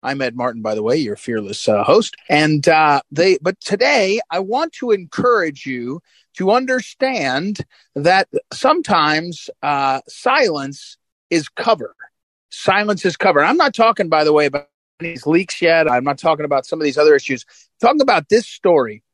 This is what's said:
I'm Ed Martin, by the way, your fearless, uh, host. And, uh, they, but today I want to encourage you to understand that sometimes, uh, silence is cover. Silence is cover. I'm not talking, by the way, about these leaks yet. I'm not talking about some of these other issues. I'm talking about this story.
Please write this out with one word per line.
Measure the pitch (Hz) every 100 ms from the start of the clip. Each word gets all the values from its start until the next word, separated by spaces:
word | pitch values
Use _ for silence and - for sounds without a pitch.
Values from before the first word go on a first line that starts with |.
I'm | - 139
Ed | 127 120
Martin, | 123 117
by | 110
the | 107
way, | 110 147
your | 123 104
fearless, | - 113 101 104 -
uh, | 104
host. | - 185 233 - _
And, | 147 156 151 139
uh, | 156 156 139 -
they, | 143 185 180
but | 160 190
today | - 196 254 285 190 208 -
I | 175
want | 196 247 330
to | - 247
encourage | 202 175 - 247 233 165 139
you | 135 127 120 156 _ _ _ -
to | 190
understand | 233 262 254 - - 262 247 139 131 185 208 - _ _
that | - 151 190 - - -
sometimes, | - 262 330 311 180 151 151 170 160 - -
uh, | 147 143 139 135 -
silence | - 247 277 233 147 135 143 - - _ _ _
is | 170 143
cover. | - - 202 110 _ - _ _ _ _
Silence | - - 190 208 196 185
is | 160
cover. | 190 151
I'm | 156 302
not | 294
talking, | - 226 220 185
by | 156
the | 151
way, | 151
about | 147 143 143 _ _ _
these | 165 165 143
leaks | 165 190 -
yet. | 170 165 156
I'm | 123
not | 135 139
talking | 170 151
about | 151 139 -
some | 160
of |
these | 151 135
other | 151 143
issues. | - 127 -
I'm | _ _ _ 226
talking | 302
about | 269 196 151
this | 220 -
story. | - 190 165 117 107 _